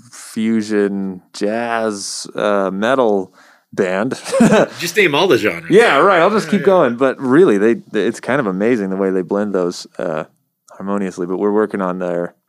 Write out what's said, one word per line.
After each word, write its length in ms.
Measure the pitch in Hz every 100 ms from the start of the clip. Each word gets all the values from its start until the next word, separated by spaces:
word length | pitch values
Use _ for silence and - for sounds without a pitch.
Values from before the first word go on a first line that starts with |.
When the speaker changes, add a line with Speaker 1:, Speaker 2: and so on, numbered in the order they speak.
| 120
Speaker 1:
fusion 1080 | - - 117 110 113 107 107 101 98 95 92 _
jazz, 960 | - 101 113 117 113 113 101 95 - - -
uh, 360 | 104 101 95
metal 600 | 95 113 135 117 101 92 _ - _ _
band. 380 | - 92 95 123
<laughs> 280 | - - 523 233 208 - -
Speaker 2:
Just 160 | 170 214
name 160 | 180 143
all 120 | 185
the 100 | 120
genres. 320 | 104 82 -
Speaker 1:
Yeah, 260 | 180 226 139
right. 200 | 185 180
I'll 100 | 175
just 180 | 214 156
Speaker 2:
Yeah, 40 |
Speaker 1:
keep 80 | 202
Speaker 2:
yeah. 40 | 196
Speaker 1:
going. 320 | 185 135 120
But 220 | 131 120
really, 380 | 131 143 185 101
they, 180 | 110 107
they, 300 | - 107 98
it's 140 | -
kind 200 | - 139
of 80 | 104
amazing 420 | 92 110 123 95
the 60 | 95
way 140 | 98
they 100 | 92
blend 320 | 82 101 104
those, 320 | 95 87 90 - -
uh, 280 | 87 78 - _ _ _ _
harmoniously. 540 | - 95 101 95 90 87
But 100 | 92
we're 140 | 101
working 300 | 104 104 101
on 180 | 92 92
their 360 | 90 87 87 _